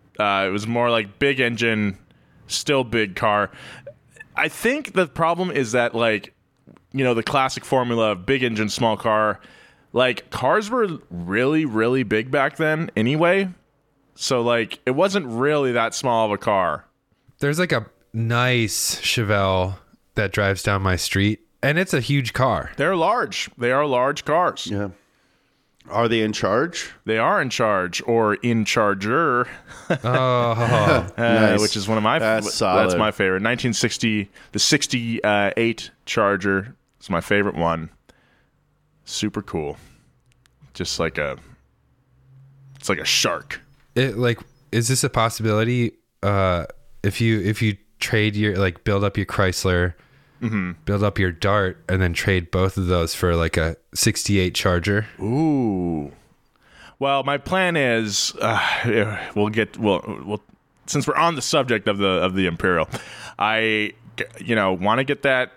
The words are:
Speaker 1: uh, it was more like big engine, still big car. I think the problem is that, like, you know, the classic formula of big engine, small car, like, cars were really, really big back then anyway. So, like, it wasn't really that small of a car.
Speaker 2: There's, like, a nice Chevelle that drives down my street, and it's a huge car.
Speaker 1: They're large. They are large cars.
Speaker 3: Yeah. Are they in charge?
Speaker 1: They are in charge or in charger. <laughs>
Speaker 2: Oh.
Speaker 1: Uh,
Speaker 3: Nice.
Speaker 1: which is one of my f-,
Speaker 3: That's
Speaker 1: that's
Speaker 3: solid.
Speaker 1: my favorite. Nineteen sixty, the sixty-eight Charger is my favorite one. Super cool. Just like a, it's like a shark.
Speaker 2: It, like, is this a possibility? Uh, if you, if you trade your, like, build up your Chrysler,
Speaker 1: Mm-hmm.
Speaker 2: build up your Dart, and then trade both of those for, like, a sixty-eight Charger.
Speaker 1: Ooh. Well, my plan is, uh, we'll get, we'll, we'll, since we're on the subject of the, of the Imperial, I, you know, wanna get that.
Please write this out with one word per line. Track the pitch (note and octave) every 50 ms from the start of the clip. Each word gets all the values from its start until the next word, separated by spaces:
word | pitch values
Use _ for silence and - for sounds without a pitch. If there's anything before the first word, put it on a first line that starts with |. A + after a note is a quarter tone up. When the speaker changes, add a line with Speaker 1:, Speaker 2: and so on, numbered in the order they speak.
| _ _ _ -
Speaker 1:
uh, | G#2+ G2+ G2 G2 G2 F#2
it |
was | G2 G#2 G#2+
more | A2+ A#2 A#2+ A#2+ A#2+
like | A#2 A2+ G#2+ G2+ - -
big | C#3 C#3 C3+ B2+
engine, | B2 A#2 A#2 A2 A#2+ A#2 A2 G#2+ G#2 G2+ F#2+ - - _ _ _ _ _ _ - -
still | - - - - D3+ C#3+ C3
big | B2+ A2 A#2 A2+ G#2+ F#2+ F2+
car. | - B2 G#2+ G#2 G#2 G2+ - - - - - - - - - - _ _ _ _ - - _ -
I | - D3 D#3+
think | - - - A#3 C#4 D4+ - - -
the | F#3 F3+
problem | C#3 - E3 E3 E3 E3+ F3 F#3 F3+
is | D3 C#3+ B2+ G#2+
that, | A#2+ B2 A#2+ A#2 -
like, | A2+ A#2 A2+ G#2+ G2 - - _ _ _ _ _ _ _ - - - _ _
you | - C3+ C3
know, | B2 A#2
the | A2+
classic | A2 - D3 C3+ C3 C3 - - -
formula | - C#3 B2+ B2 A#2+ A#2 A#2 A2 G#2+
of | G2+ F2+ F#2
big | A#2+ C3+ B2+
engine, | B2+ A#2+ A2 G#2+ G#2+ G2+
small | - - A#2+ A2+ G#2+
car, | - - A2+ G#2+ G#2+ G#2+ G#2+ F#2+ - - - - - - - _ _ _ _
like, | - A#2+ B2+ B2+ A2+ - - -
cars | - - B2+ C#3 E3+ G#3+ G#3 G#3
were | B3 B3 A3 F3+ D#3 - - -
really, | F2 F2 F2 F2+ G2 A#2 B2+ C#3 D#3 D#3 D#3+
really | B2+ G#2+ A2 A2+ A#2+ C3 C3+ A#2+
big | G2 G#2+ A2 A#2 C3
back | D3 C#3+ C3+ D3 -
then | - D#3+ D#3 D#3 D#3+ E3 - -
anyway. | G#2+ A2 B2 D3 D#3 E3+ F3 F#3 G3 G3 F3+ F3+ _ _ _ _ _ _ _ _ _ _ _ _
So, | - - - C3+ A#2+
like, | A#2 A#2+ A#2 A#2 A2 - - - -
it | B2+
wasn't | C3 D3+ F#3 G3+ F#3+ G3+ D3
really | A#2+ A2+ A#2+ C3+ D3 D3+ D3 C#3 B2+
that | A#2+ A#2 A2+ A2 -
small | - C#3 B2 A#2 A2+ A2
of | G#2
a | G#2 -
car. | - A2+ G2+ F#2+ F2+ E2 D2 - - _ _ _ _ _ _ _ _ _ _ -
Speaker 2:
There's, | C#3+ C#3+ D3+ E3+
like, | F#3 -
a | D3+ A#2 G#2+ - _ _ _ _ -
nice | A2+ A2+ A2+ A#2+ A#2+ B2 B2+ B2 A#2+ A2+ G2+ - - - - - -
Chevelle | - - - B2 G#2+ G2+ G#2 G2+ G2 F#2+ F#2+ F#2 F#2 F#2 F#2+ - _ _ _ _ _ _ -
that | A2+ G#2 F#2+
drives | - G#2+ G2+ G2 G2 -
down | - G#2 G2+ F#2+
my | F#2+ F#2+ F#2
street, | E2 - - - G2 G2+ G#2 G#2+ - _ _ _ -
and | - C#3 D3+ F3
it's | F#3+ -
a | F3 C3+
huge | A2+ - C#3+ C#3 B2 A2+
car. | - B2 C3 B2 G2+ D2+ - - -
Speaker 1:
They're | - C#3 F3 F#3+
large. | E3 D#3+ G3 A#3 B3 E3 A2+ - - - - _ -
They | A#2+ A#2+
are | B2+ C#3 D3+
large | D3 B2+ B2 B2+ C#3 D3 - -
cars. | D3+ D3 F3 F3+ B2+ - - -
Speaker 3:
Yeah. | - G#2 G2+ G#2 F#2+ - _ _ _ _ _ _ _ _ _ _ _ _ _ _ _ _ _ _ -
Are | F#2+ A2+ A#2 A2
they | A#2 A2+
in | G#2+ A2
charge? | G#2 - A2 F#2+ G#2 B2 D#3+ F3 - - - - - _ -
Speaker 1:
They | A2 A2 A2
are | A#2+ E3 G#3 F#3+
in | C#3 A#2+
charge | - - A#2 G#2+ G2+ F#2 F2+ F2+ - - -
or | A#2+ A2+ A#2 A2 G#2+ G2+
in | - - A#2+ A2+ A2+ G#2
charger. | - - A#2+ G#2+ G2+ G2+ F#2+ G2 G#2+ B2+ E3 E3+ C#3+ B2 A#2+ - - - - - - - - - -
<laughs> | E3 - -
Speaker 2:
Oh. | C3 B2+ C3 C3 B2+ B2 B2 A#2+ A#2
Speaker 1:
Uh, | A2 A#2 A#2 A#2 A#2+ A2 G#2 - C#3 A#2 F2+ F2+ - A#2
Speaker 3:
Nice. | A#2 A#2 A2+ A2+ G#2+ G#2+ G#2+ G#2
Speaker 1:
which | G#2+ G#2 -
is | G#2+ F#2+ G#2+
one | A2
of | G#2+ G#2
my | A2+ C#3+
f-, | D#3+
Speaker 3:
That's | A2+ A2 A2 A2 G#2
Speaker 1:
that's | G2 -
Speaker 3:
solid. | - A2+ F#2+ F#2 F#2+ A2 F#2 F2+ F2
Speaker 1:
my | G#2+ G#2+
favorite. | - - G2 F#2 F#2 F#2+
Nineteen | G#2+ A#2 B2 A#2 - A#2+
sixty, | A2 - B2+ A2 - - A#2 A2+ G#2+ G#2 G2 - _ - - -
the | - -
sixty-eight | - - D#3 D3 - - C3+ A#2+ A#2 A#2 A2+ - - G#2+ G#2 G2+ G2+ G2 - A#2 A2+ A#2 A2+ - - - _ _ -
Charger | - - A#2 G#2 G2+ G2+ F#2 G2+ G2 G2 F#2+ G#2 B2+ - _ _ _ _ _
is | - -
my | E2+ E2
favorite | - - G#2 G#2 G2+ G2+ -
one. | E2 E2+ E2 E2 D#2+ D#2+ D#2+ _ _ _ _ _ _ _ _ _ _ _ _ _ _ _ _ _ _ _ _ _ _ _
Super | - - - A2 G#2 - G#2
cool. | - - - E2 D2 C#2+ D2 - - - - _ _ _ _ _ _ _ _ _ _ _ _ _ - _ -
Just | - F2+ - - -
like | E2 D#2 - D#2+
a, | D2 C#2 B1+ - - - - _ _ _ _ _ _ _ _ _ _ _ _ _ _ _ - - - - - - - - -
it's | - - -
like | F#2+ D2
a | C2+
shark. | - - - - G2 E2+ D2+ - - - - - _ _ _ _ _ -
Speaker 2:
It, | A#2+ C3+ C3 G2 A#2
like, | B2 A#2+ A2+ - - _ _ _ _ -
is | G#2+ A#2 A2+ A#2
this | C3 - C#3+
a | B2
possibility? | - A#2+ A2+ A2+ - - G#2+ A2 G#2 G#2+ A2+ A#2+ B2 B2 A#2 - - _ _ _ _ -
Uh, | - G2+ G2+ G2 F#2+ F#2 F2 E2+ C#2+ - - - - - - -
if | - G2+ - -
you, | A#2 A2+ A2 G#2
if | F2 G#2+ G#2+ -
you | A#2 G#2+ G2 - _ _ _ -
trade | - - A#2 G#2+ G#2+ G#2+ G#2
your, | G#2 G#2+ G#2 F#2
like, | F#2+ G2 F#2 F2 - -
build | A2 G2+ G2 G#2
up | G2 -
your | G#2 F#2
Chrysler, | - - - G2 F#2 F2+ - - F#2+ F2+ F2 F2 F2+ - - _ _ _ _ _ _ _ -
Speaker 1:
Mm-hmm. | B2 A2 A2 G2+ F2+ F2+ E2+ - -
Speaker 2:
build | - G2+ G2
up | G#2 G2+ - -
your | F#2+ F2+
Dart, | E2 - - G2 G#2 G#2 F#2+ F#2 - - - -
and | F#2+ F#2
then | F#2 E2+
trade | E2 - - G2+ F#2+ F2+ E2+ -
both | - F2+ F#2+ F#2+ -
of | G2 F2+ F2
those | F2+ F2 E2+ D#2+ -
for, | - F2+ F2 E2+
like, | E2 E2 E2 -
a | E2+ D#2+ E2 D#2+ - _ _ -
sixty-eight | - - A2+ - - - - G2+ F#2+ F#2 F2+ -
Charger. | - - F#2+ F2 F2 F2 G#2 G2+ G#2+ A2 - - -
Speaker 1:
Ooh. | F#2+ A2 B2 D3 D#3+ D#3 C#3+ C3+ A#2+ G#2+ G2 F#2 F2 E2+ E2 D2+ C#2+ C#2+ - _ _ _ _ _ _ _ _ _ _ _ - - - - - -
Well, | C3+ C#3 C#3 C#3 C3
my | C#3 C#3+ C#3
plan | - - F#3 F#3+ F#3 F3 E3+
is, | D3+ C3+ B2 A#2 A2+ A2 G#2 G2+ - - - - -
uh, | - A2+ A2 G2+ - - - - - A#2+ G#2+ A2 G2+ G#2+ G#2 - - - -
we'll | G#2 G#2 G#2+
get, | G#2+ A2+ G#2+ - - -
we'll, | A2+ G#2 F#2 - - - - - C#2
we'll, | G2 G#2 G#2+ _ _ _ _ _ _ _ _ -
since | - - C#3+ A#2 D3
we're | C3
on | D3 E3 E3+ E3
the | C3
subject | - - D#3+ D3 B2+ B2 A2+ G#2 - A2
of | G2
the, | G2+ G2+
of | F#2+ F#2 E2 F2 F#2+ F#2
the | F#2+ F#2
Imperial, | F2 E2 - - F#2 F2 E2 D#2 - - - - - - - - - - -
I, | G2+ G#2+ A2 A2+ A2 A2 G#2+ G#2+ G#2+ - - - - - - - - - - -
you | - A#2 A#2
know, | G#2+ G2 F#2+ F#2
wanna | F2 F#2+ G#2 A2+ C3 C3+
get | C#3+ C#3 -
that. | - C#3 C3 B2+ B2+ - -